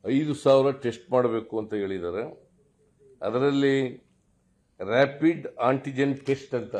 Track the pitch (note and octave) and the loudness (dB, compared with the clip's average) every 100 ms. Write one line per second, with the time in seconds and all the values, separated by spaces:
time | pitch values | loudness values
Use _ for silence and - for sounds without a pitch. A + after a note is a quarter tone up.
0 | F#2+ C3+ D3+ C#3+ C#3 C3+ C3+ C3+ A#2+ A2+ | 0 0 0 0 4 6 4 0 -6 -6
1 | - B2+ B2 A2+ A2 A2 G#2+ G#2+ G2 F#2+ | -2 2 2 0 -4 -6 -4 -4 -4 -4
2 | F2 F#2 C3+ - _ _ _ _ _ _ | -4 -6 -8 -12 _ _ _ _ _ _
3 | _ _ G2+ A#2 C#3 C#3 C#3 C3+ B2+ - | _ _ -4 0 2 2 2 2 0 -6
4 | _ _ _ _ _ _ _ _ F#2+ A#2 | _ _ _ _ _ _ _ _ -2 2
5 | C3+ C#3+ D#3 E3 - - B2 C3+ C#3 C3 | 2 2 0 0 -8 -2 0 0 -4 -2
6 | C#3 C3+ - C3+ - B2 A#2+ G#2 | 0 0 -2 -4 -2 -6 -4 -6